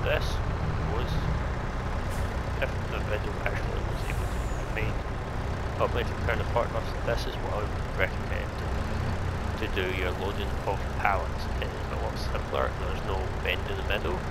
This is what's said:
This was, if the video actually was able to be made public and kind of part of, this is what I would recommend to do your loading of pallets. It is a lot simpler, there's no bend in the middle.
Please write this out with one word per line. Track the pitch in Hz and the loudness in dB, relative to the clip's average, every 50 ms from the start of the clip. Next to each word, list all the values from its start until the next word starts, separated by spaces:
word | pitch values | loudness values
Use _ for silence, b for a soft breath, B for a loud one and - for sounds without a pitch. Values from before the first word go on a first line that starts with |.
| - | 2
This | 135 143 156 - - - - - - - - - - - - - - | 2 2 2 2 2 0 0 0 0 0 0 0 0 0 0 0 0
was, | - - - - - - - - - - - - - - - - - - - - - - - - - - - - - - - - - - | 0 0 0 2 0 2 2 2 2 2 0 0 -2 -2 -2 -2 -2 -2 -2 0 -2 0 0 0 0 0 0 0 0 -2 -2 -2 0 0
if | 143 139 - - - - | 0 0 0 -2 -2 -2
the | 117 107 92 104 | -2 -2 0 0
video | 107 104 101 101 95 - - | 0 0 0 -2 -2 0 -2
actually | 104 - - - - - - - - | 0 0 0 0 0 -2 0 0 0
was | - - - - | -2 -2 0 0
able | - - - - | 0 0 0 0
to | - - - - - - - - - | 0 0 0 0 -2 -2 -2 -2 0
be | 110 | 0
made | 110 113 - - - - - - - - - - - - - - - - - - | 0 0 0 -2 -2 -2 -4 -4 -4 -4 -4 -2 -2 -2 -2 -2 -2 -2 0 2
public | 110 98 - 120 113 | 2 2 2 2 0
and | - - - - 117 | 0 0 0 2 2
kind | 117 107 | 2 2
of | 95 - - | 2 2 2
part | 120 113 101 95 | 2 2 2 0
of, | 95 - - - - - | -2 -2 0 -2 -2 0
this | 120 117 113 - | 2 2 2 0
is | - - | 0 -2
what | - - 95 95 | -2 -2 0 0
I | 104 | 0
would | 104 95 - - - - - 101 | 0 0 0 -2 -2 -2 2 2
recommend | 92 90 - - - - 95 - 104 - - - - - - - - - - - - - - - - - - - - - - - | 2 2 2 -2 -2 0 0 0 -2 -2 -2 -2 -2 0 0 0 0 0 0 0 0 0 0 0 0 0 0 0 0 0 0 0
to | 113 101 - | 0 0 2
do | 104 92 92 92 95 | 2 2 2 2 2
your | 90 90 87 - | 2 0 0 0
loading | 92 92 - 107 101 95 - - - - | 0 0 0 0 0 0 0 0 0 0
of | 98 - - - - - | 0 0 0 -2 -2 2
pallets. | - 104 98 92 82 - - - - - - - | 4 4 4 4 2 0 0 -2 0 0 0 0
It | 127 131 | 0 -2
is | - - - - | -2 -2 -2 -2
a | - - - | 0 0 0
lot | 110 - - | 0 -2 0
simpler, | - - - - - - - 67 65 64 - - | -2 0 0 0 -2 0 0 2 2 2 0 0
there's | - - - - - | -2 0 0 -2 0
no | - 98 95 92 92 - - - | 0 0 0 0 0 -2 0 0
bend | 92 90 92 - - | 0 0 0 0 -2
in | 101 95 | -2 -2
the | 92 | 0
middle. | - 98 107 - 95 80 85 78 - | 0 0 0 2 0 0 0 -2 -4